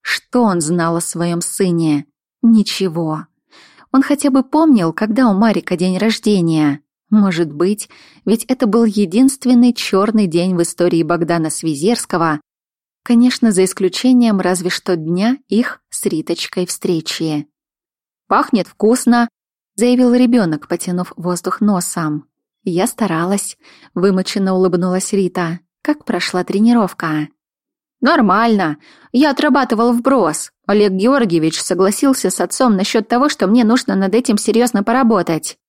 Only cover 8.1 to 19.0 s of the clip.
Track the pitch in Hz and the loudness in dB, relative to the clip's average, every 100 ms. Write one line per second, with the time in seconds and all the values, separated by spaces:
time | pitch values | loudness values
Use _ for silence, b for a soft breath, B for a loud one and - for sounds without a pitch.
8.1 | b - 226 - 262 220 220 233 202 196 | b -2 -2 -2 -2 0 2 2 0 0
9.1 | 190 262 - 247 247 240 240 - 190 208 | 2 2 2 2 4 4 2 -2 0 2
10.1 | 214 202 165 180 180 170 - 175 170 160 | 2 0 0 0 0 -2 0 0 2 0
11.1 | 170 165 170 156 - 160 143 175 233 - | -2 -2 -2 -2 -4 -6 -2 -2 -2 -2
12.1 | 151 165 151 _ _ _ _ _ _ - | -2 -2 -2 _ _ _ _ _ _ 0
13.1 | 240 247 - 226 185 190 - 190 180 254 | 2 4 2 0 2 0 0 -4 0 2
14.1 | 254 233 202 175 180 180 - - 175 156 | 4 4 2 0 -2 -2 -6 -4 -4 -2
15.1 | 180 214 269 _ 208 247 - _ - 208 | -2 0 -2 _ -2 -2 -6 _ -8 -6
16.1 | 160 - 170 - - 180 - 190 170 160 | -6 -4 -6 -6 -6 -6 -4 -2 -2 -4
17.1 | - 160 151 147 _ _ _ _ _ _ | -6 -4 -4 -8 _ _ _ _ _ _
18.1 | _ _ 202 - 220 175 _ 208 254 | _ _ 0 2 -2 -2 _ 0 2